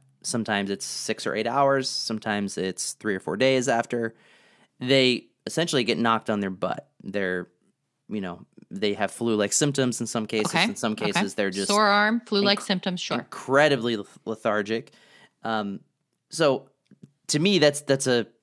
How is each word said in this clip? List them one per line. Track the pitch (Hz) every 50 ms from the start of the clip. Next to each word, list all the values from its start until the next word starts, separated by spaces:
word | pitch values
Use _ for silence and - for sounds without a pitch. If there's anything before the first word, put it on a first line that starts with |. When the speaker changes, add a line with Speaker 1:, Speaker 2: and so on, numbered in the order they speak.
| _ _ _ _
Speaker 1:
sometimes | - - - 117 107 113 104 101 98 98
it's | 98 95 -
six | - - - - - 110 - -
or | 104 71
eight | 107 110
hours, | 117 123 143 139 135 139 135 131 -
sometimes | - - - - 110 107 - 110 104 101 101 98 - -
it's | 92 95 90 - - - -
three | - - 107 98
or | 95
four | - - 90
days | 107 131 135 135 127 120 135
after, | 117 117 - - 123 117 113 113 - _ _ _ _ _ _ _ _ _ _ _ _ -
they | - 127 135 135 131 127 120 - - _ _ _ _
essentially | - - 160 170 165 156 131 113
get | 120 113 -
knocked | 117 113 113 110 - -
on | 107 101
their | 101 95
butt. | 92 92 90 92 - - - _ _ -
They're, | - 98 98 101 98 92 92 90 87 - _ _ _ _ _ _ _ _ _ _ _ -
you | 104 104
know, | 95 90 87 98 - - _ - - -
they | - 95 104 104 101
have | 104 101 95
flu-like | - - 117 117 110 104 101 101
symptoms | - - 151 143 135 139 131 123 117 -
in | 120
some | - - 117 107
cases. | - 117 110 104 - -
Speaker 2:
Okay. | 165 185
Speaker 1:
In | 226 196
some | - - 110
Speaker 2:
Okay. | 107 - 110 104
Speaker 1:
cases, | 101 175 107 98 -
they're | - 101 98
just | 92 101 98 -
Speaker 2:
Sore | 202 208 214
arm, | 202 202 208 208 214 226 233 -
flu-like | - 208 202 202 202 208 214
Speaker 1:
inc-, | -
Speaker 2:
symptoms, | - 190 180 - 190 180 170
sure. | - - 156 123
Speaker 1:
incredibly | - - - - - 127 131 139 151 147 143 120 113 120 117
leth-, | 104 101 - - - _
lethargic. | 110 110 - - 113 104 107 101 104 113 117 - - - _ _ _ - - - _ _ _
Um, | - 113 110 107 104 101 98 - - _ _ _ _ _ _ _ _ _
so | - 160 160 143 131 131 - - _ _ _ _ _ _ - - _ _ _ -
to | - 147
me, | 165 202 202 165
that's, | 151 147 143 -
that's | - - 135 135 -
a, | 135 123 120 107 - _ _